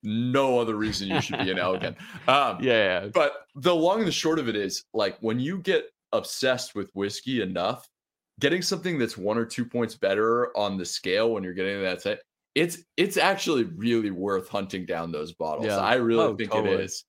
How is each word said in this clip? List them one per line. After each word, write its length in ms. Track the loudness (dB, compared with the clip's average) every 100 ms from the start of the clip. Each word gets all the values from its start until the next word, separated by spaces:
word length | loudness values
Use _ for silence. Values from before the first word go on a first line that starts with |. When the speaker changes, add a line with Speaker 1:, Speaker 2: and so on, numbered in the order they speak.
Speaker 1:
no 560 | -2 -2 2 2 4 4
other 160 | 2 0
reason 320 | -2 -2 -2
you 120 | -2
should 180 | -2 -4
be 100 | -2
in 80 | 0
Speaker 2:
<laughs> 100 | 0
Speaker 1:
Elgin. 280 | 0 -4 -8 -16 -6 2
Um, 300 | 4 2 0
Speaker 2:
Yeah, 400 | 2 4 4 2
yeah. 60 | 0
Speaker 1:
but 200 | 2 2 0 -16 0
the 180 | 2
long 240 | 4 4 2
and 80 | 0
the 60 |
short 260 | 0 0 0
of 100 | 0
it 60 |
is, 300 | -2 -2 -4 -6
like, 240 | 0 0 0
when 200 | -2 0
you 180 | -2 -4
get 280 | 0 0 0 _ _
obsessed 640 | -2 -2 -2 0 0 -2 -6
with 120 | -6
whiskey 460 | -4 -4 -4 -4 -2
enough, 460 | -2 -2 -2 -4 -10 _ _ _ _ -2
getting 240 | 0 0
something 340 | -2 -4 -2 -2
that's 200 | -2 -2
one 180 | -2 -2
or 60 |
two 200 | -2 -4
points 320 | -4 -2 -4 0
better 600 | 0 2 2 2 0 0
on 200 | -2 -2
the 60 |
scale 480 | -4 -6 0 2 2
when 100 | 0
you're 100 | -4
getting 280 | -4 -4 -2
that 180 | -2 -2
set, 180 | -4 -4 _ _ _
it's, 240 | 0 0 -2 _ -2
it's 200 | 0 2
actually 480 | 2 2 0 0
really 460 | 0 -2 0 2 0
worth 360 | -2 -2 -2 -2
hunting 380 | -6 -4 -6 -4
down 240 | -4 -4
those 220 | -6 -8
bottles. 340 | -6 -6 -2 -2
Speaker 2:
Yeah. 120 | 0
Speaker 1:
I 160 | 2
really 320 | 2 4 4 4
Speaker 2:
Oh, 100 | 2
Speaker 1:
think 160 | 0
Speaker 2:
totally. 220 | 0 2 0
Speaker 1:
it 40 |
is. 220 | -2 -8